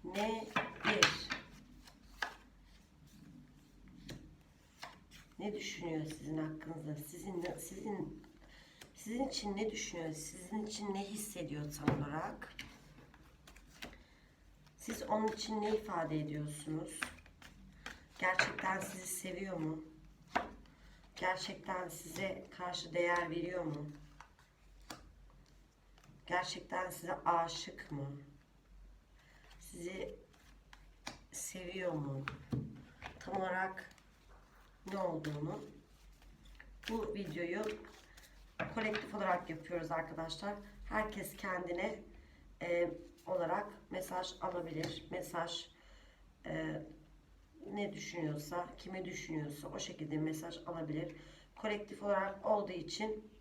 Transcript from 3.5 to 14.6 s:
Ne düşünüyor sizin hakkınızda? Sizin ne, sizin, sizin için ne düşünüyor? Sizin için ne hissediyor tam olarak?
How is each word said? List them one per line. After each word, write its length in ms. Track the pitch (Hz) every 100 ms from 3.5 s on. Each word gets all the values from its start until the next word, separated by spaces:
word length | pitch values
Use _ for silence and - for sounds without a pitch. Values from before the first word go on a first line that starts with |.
| - - - - - - - - - - - - - - - - - - -
Ne 140 | 202
düşünüyor 520 | 208 - 165 170 160 156
sizin 320 | - 143 156
hakkınızda? 580 | 156 156 160 160 151 147
Sizin 480 | - 170 185 175
ne, 160 | 175 -
sizin, 640 | - 190 214 196 160 - - - - - - - - -
sizin 320 | 214 240 269
için 300 | - 208 196
ne 140 | 220
düşünüyor? 420 | 214 - 170 160
Sizin 520 | 151 - 180 180 220 214
için 280 | - 202
ne 100 | 196
hissediyor 680 | 202 214 - 180 151 147 147
tam 240 | - 151 -
olarak? 560 | 143 156 190 - - - - - - - - - - - - - - - - - - - - - - -